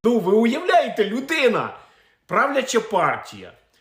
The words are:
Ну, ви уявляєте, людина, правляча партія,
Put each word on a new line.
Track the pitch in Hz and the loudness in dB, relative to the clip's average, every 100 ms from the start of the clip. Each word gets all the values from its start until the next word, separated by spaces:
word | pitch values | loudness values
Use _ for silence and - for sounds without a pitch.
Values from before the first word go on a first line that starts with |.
Ну, | 226 240 | 2 2
ви | 180 | 2
уявляєте, | 214 233 277 349 - 254 214 196 | 4 4 0 2 2 2 -2 -2
людина, | 233 269 320 254 180 113 - - _ _ _ _ | -2 -4 0 2 0 -6 -10 -20 _ _ _ _
правляча | 185 277 277 226 233 | -2 0 -2 0 -2
партія, | - 190 151 123 - 98 90 - _ _ | 0 0 0 -2 -10 -18 -20 -20 _ _